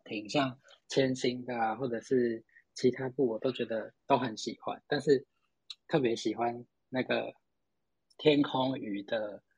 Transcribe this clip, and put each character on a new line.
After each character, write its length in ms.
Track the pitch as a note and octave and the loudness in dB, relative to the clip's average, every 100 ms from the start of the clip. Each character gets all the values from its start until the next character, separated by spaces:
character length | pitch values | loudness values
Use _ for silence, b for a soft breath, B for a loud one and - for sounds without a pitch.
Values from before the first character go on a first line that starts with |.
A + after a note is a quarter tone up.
| - | -8
听， 240 | A2 G#2 | -8 -2
像 280 | D3 C3 B2+ _ - - | 0 0 -4 _ -20 -2
千 260 | C#3+ C3 C3 | 2 2 2
星 280 | B2+ B2 B2 | -2 -2 -4
的 80 | |
啊， 220 | A#2+ A2 A2 | -2 -2 -2
或 140 | C3 | -4
者 100 | A2+ | -4
是 460 | - B2+ A#2+ A2+ - - _ | 0 2 2 0 -8 -20 _
其 160 | - B2+ | 0 0
他 200 | B2+ C3 | 2 -4
部 180 | C3 B2+ | 0 0
我 120 | A2 | 0
都 120 | C3 | -2
觉 140 | B2 A2+ | -2 -4
得 260 | A2+ G#2+ _ - | -4 -6 _ 2
都 100 | C3 | 2
很 200 | B2 G#2+ | 2 -6
喜 200 | - - | -8 -8
欢， 200 | - - - | -8 -8 -4
但 140 | D3 | 0
是 260 | D3+ C3+ - _ _ _ - - - | 4 2 2 _ _ _ -20 -18 0
特 100 | D#3+ | 2
别 160 | B2 A2+ | 2 0
喜 180 | A2 | -2
欢 320 | G#2+ A#2 A#2+ B2 _ - | -2 -2 -4 -12 _ -8
那 160 | B2+ | -4
个 300 | B2 A#2+ A#2 - _ _ _ _ _ _ _ - | -2 -2 -4 -10 _ _ _ _ _ _ _ 0
天 240 | D#3 D3 | 4 4
空 360 | - C3 C3 C3+ | 4 0 0 -2
鱼 260 | G#2+ G2+ | -4 -6
的 400 | - A2+ G#2 F#2+ _ | -4 -4 -4 -10 _